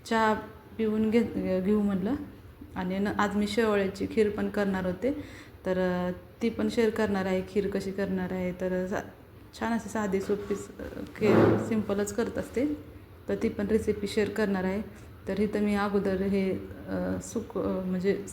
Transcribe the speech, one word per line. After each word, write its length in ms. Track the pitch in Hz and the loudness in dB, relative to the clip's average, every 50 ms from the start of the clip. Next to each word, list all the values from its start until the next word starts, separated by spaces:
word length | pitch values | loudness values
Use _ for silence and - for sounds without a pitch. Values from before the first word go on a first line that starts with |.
| - - | -4 0
चहा 240 | 226 226 220 220 214 - - - - - - - - | 2 4 4 4 2 2 -2 -8 -14 -18 -20 -10 -4
पिऊन 320 | - 220 214 214 220 220 220 | -2 0 2 2 2 2 4
घे-, 520 | 214 233 214 - - 196 185 185 185 185 | 4 4 4 2 0 -2 0 0 0 2
घेऊ 200 | 185 202 214 214 | 2 2 4 4
म्हणलं. 320 | 202 202 196 180 180 214 285 294 - - - - - - - - - - - | 2 2 0 0 0 0 -2 -2 -4 -8 -14 -18 -20 -20 -18 -18 -16 -12 -8
आणि 240 | 185 185 180 185 196 | -6 -4 -2 -2 0
न, 80 | 202 | 0
आज 280 | 208 - 202 208 202 196 | 0 2 2 2 2 2
मी 120 | 208 208 | 2 0
शेवळ्याची 600 | 202 208 240 226 214 208 202 196 185 190 - 196 190 | 2 2 2 4 4 4 4 2 0 -2 -2 -4 0
खीर 180 | - 226 214 208 | 2 2 2 2
पण 200 | 208 208 202 202 | 2 -2 -2 -2
करणार 360 | 202 208 202 196 190 185 180 | 0 0 0 0 0 0 0
होते, 380 | 185 180 - - 262 294 294 277 - - - - - - - - | -2 -2 -2 -2 -2 -2 -2 -6 -12 -14 -16 -18 -18 -14 -6 -2
तर, 120 | 185 185 | 0 0
अ, 340 | 185 185 180 180 180 180 180 180 - - - - - | 2 2 2 2 0 0 -2 -4 -6 -10 -16 -6 -2
ती 80 | 233 226 | -2 -2
पण 200 | 226 220 214 214 | 0 0 -2 0
शेअर 200 | - 240 226 214 | 2 4 2 4
करणार 360 | 220 - 220 202 202 190 190 | 4 2 0 2 2 0 0
आहे. 160 | 190 185 185 185 - | 0 0 0 0 0
खीर 180 | - 214 190 | -2 0 0
कशी 240 | 196 196 196 196 196 | 0 0 -2 -2 -4
करणार 400 | 185 202 196 185 190 185 180 180 | -4 -2 -2 0 0 -2 -2 -2
आहे, 200 | 185 185 180 180 | -2 -2 -2 -2
तर 360 | 175 180 185 185 185 185 185 185 | -2 -2 -2 -2 0 0 -2 -2
सा-, 680 | 208 - - - - - - - - - - - - - | -2 -4 -6 -8 -12 -18 -20 -20 -20 -20 -20 -14 -8 -4
छान 140 | 220 226 233 | -2 -2 -2
अशी 160 | 220 - 196 | -2 -2 -4
साधी 320 | - 220 214 196 185 196 | -4 -2 -2 0 0 0
सोपी 340 | 190 - 202 196 - - 202 | 0 0 -2 -2 -2 -4 -4
स-, 120 | 196 - - - - - - - - 202 - - | -6 -6 -10 -12 -12 -12 -10 -10 -10 -10 -10 -4
खीर 480 | - 214 208 - - - 190 190 202 - - | 2 4 6 8 8 8 8 6 4 2 0
सिम्पलच 440 | 226 220 208 - 196 202 208 202 - | 0 0 0 0 0 0 0 -2 0
करत 240 | - 226 - - | -2 -2 -2 -2
असते, 280 | - 190 - - 226 277 302 294 - - - - - - - - - - - | -6 -6 -2 0 0 0 0 0 -4 -8 -16 -18 -18 -20 -20 -20 -10 -6 -4
तर 60 | 202 196 226 | -2 0 0
ती 60 | 226 | -2
पण 180 | - - 202 | -2 -2 0
रेसिपी 400 | 190 220 214 220 214 202 208 202 | 2 2 2 2 2 -2 -2 -2
शेअर 220 | 196 - 220 202 202 | -2 0 0 0 0
करणार 340 | 208 226 214 196 196 185 185 | 0 0 0 2 2 0 0
आहे. 480 | 185 190 214 214 - - - - - - - - | 0 -2 -2 -4 -8 -12 -18 -18 -18 -18 -12 -8
तर 120 | - 190 190 | -4 0 0
इथं 200 | 214 208 214 208 | 0 0 2 0
मी 160 | 208 208 208 | 2 2 2
अगोदर 460 | 202 202 208 196 202 185 196 190 185 | 2 2 2 2 2 2 2 2 2
हे, 300 | 196 196 202 196 190 190 190 190 - - - - - | 2 2 2 2 2 2 0 -2 -6 -10 -12 -12 -8
अ, 300 | 185 190 180 180 180 185 180 - | -6 -4 -2 -2 -2 -2 -4 -4
सुक-, 380 | - - 233 208 - - 196 | -6 -6 -6 -6 -4 -4 -2
अ, 200 | 190 196 190 185 185 | -2 0 0 -2 -2
म्हणजे 400 | 185 185 180 180 202 190 196 - - | -2 -2 0 2 2 2 0 -2 -6